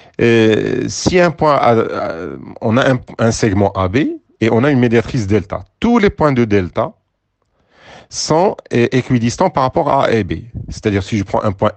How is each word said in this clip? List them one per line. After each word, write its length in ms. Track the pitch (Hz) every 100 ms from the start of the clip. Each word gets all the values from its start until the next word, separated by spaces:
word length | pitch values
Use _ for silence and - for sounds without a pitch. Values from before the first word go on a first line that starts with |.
| - -
Euh, 640 | 117 117 110 107 104 - 113
si 280 | - - 180
un 140 | 175
point 240 | - 156 135
A, 200 | 110 113
euh, 640 | - - - 82 85 67 - -
on 160 | 113 117
a 160 | 139
un, 60 | 127 - -
un 120 | 113
segment 400 | 110 117 95 98
A 160 | 98 92
B 100 | 113 160 170 _ _
et 80 | 110
on 140 | 113 143
a 40 |
une 100 | 135
médiatrice 480 | 120 113 - 131 98
delta, 360 | 104 87 - - _
tous 180 | 226 240
les 120 | 202
points 240 | - 156
de 100 | 127
delta 500 | 117 101 87 107 135 - _ _ _ _ _ _ _ _ - - -
sont, 480 | - - 156 196 - -
euh, 140 | 120 120
équidistants 580 | 127 - 123 117 - 185
par 140 | -
rapport 260 | 131 - 147
à 160 | 135 127
A 60 |
et 140 | 113 92
B. 80 | 82 - - -
C'est-à-dire, 360 | - 110 98
si 140 | 92 107
je 60 |
prends 180 | 95 113
un 100 | 110
point 180 | 95 107